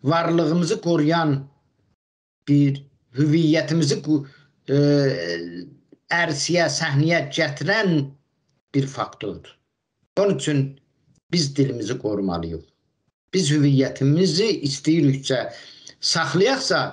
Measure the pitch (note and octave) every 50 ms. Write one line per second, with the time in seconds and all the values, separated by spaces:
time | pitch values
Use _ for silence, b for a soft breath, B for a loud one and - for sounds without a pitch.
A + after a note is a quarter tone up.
0 | - C3 E3 E3 E3+ E3 E3 E3+ E3 D3+ D#3+ F3 E3+ D#3 A3 G#3 - F3 E3+ D#3
1 | D3 D3+ E3 E3+ E3 D3+ C#3 C3+ C#3 - _ _ _ _ _ _ _ _ _ _
2 | _ _ _ _ _ _ _ _ _ - C#3+ C#3+ C#3+ C#3 C3+ - - - _ _
3 | _ _ _ B2+ D3+ D#3 D3 E3 E3 D3+ D#3 D#3+ C#3+ C#3+ D#3 E3 D#3 C3+ - -
4 | - D3+ D#3 D3 C#3 B B B B B B _ _ - C3+ C#3+ C#3+ C#3+ C#3+ C#3+
5 | C#3 C3+ C3 - E2+ E2+ F2 E2+ E2+ F2 F2 - F2+ C#3 - _ _ _ - _
6 | _ _ F3 E3+ F3 E3 D3+ C#3 - - E3+ F3 E3+ D3+ C#3 - E3+ D#3+ C#3 C#3
7 | D3+ D#3+ E3+ E3 C3+ - - E3+ D#3+ D3+ C#3 - C#3 D#3+ G3+ A3+ A3 F#3+ E3+ D3+
8 | C3+ C3+ - _ _ _ _ _ _ _ _ _ _ _ - C#3 C3+ C3+ - B2+
9 | G#2+ - - _ - G2+ F2 E2 - - - _ _ _ _ _ _ _ _ _
10 | _ _ _ - G3 G3+ F#3+ C3+ - - D3+ C#3 C3+ C#3 - _ _ _ _ _
11 | _ _ _ _ _ _ - F3 D#3 C#3 - - C3+ C3+ A#2+ A#2+ A2 G2+ A#2+ -
12 | - G#2+ G#2+ G2+ G2 F#2+ F2 E2+ E2 E2 E2 D#2+ - _ _ _ _ _ _ _
13 | _ _ _ _ _ _ - F#3+ F#3 C#3+ D3 D3+ C#3+ C#3+ C#3 C3+ C3+ C3 - -
14 | C3+ C#3 D3 E3 F#3 F#3 D3+ E3+ G#3+ A3+ G3 - - C#3+ C#3 - - D#3 D#3+ E3+
15 | D3+ C#3 C3 C3+ - - C3+ A#2+ A2+ - B B B B B B B B B B
16 | - - - E3+ D#3+ C3+ - F3 F#3+ B3 C4+ C4 - - F#3 D3+ B2 -